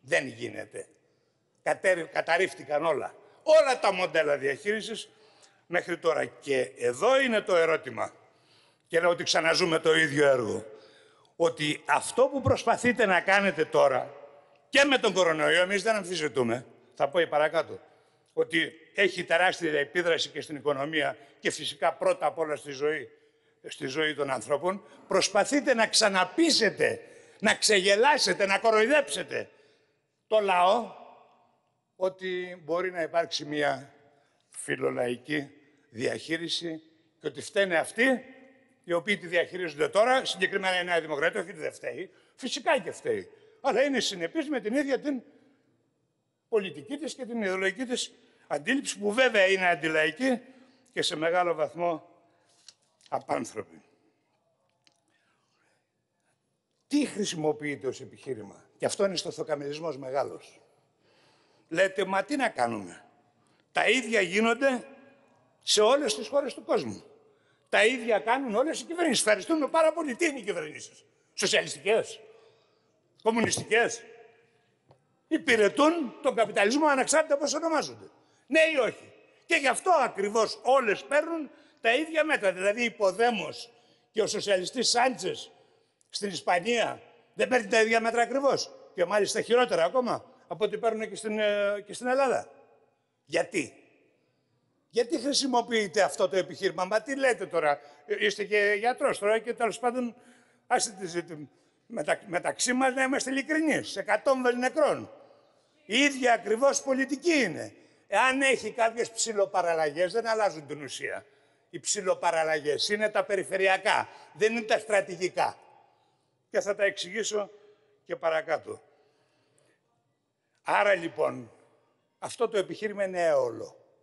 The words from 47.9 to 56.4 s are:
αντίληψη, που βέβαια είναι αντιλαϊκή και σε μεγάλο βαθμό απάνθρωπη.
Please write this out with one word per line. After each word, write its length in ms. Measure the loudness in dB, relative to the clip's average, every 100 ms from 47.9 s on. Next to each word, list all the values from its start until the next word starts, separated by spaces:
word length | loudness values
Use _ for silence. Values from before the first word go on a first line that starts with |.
| -6 -6 _ _ _ _
αντίληψη, 500 | -6 -2 -2 -2 -4
που 160 | -2
βέβαια 320 | 2 4 6 4
είναι 220 | 4 2
αντιλαϊκή 760 | 0 0 2 0 0 0 0 -4 -20 -20 _ _
και 80 | -4
σε 140 | -4 -2
μεγάλο 380 | 0 2 0
βαθμό 560 | 0 -2 -2 -4 -4 -8 _ _ _ _ _ -20 _ _ _ _
απάνθρωπη. 720 | -10 -4 -6 -6 -10 -14 -18 _ _ _ _ _ _ _ _ _ _ _ _ _ _ _ _ _ _ _ _ _ _ _ _ _ _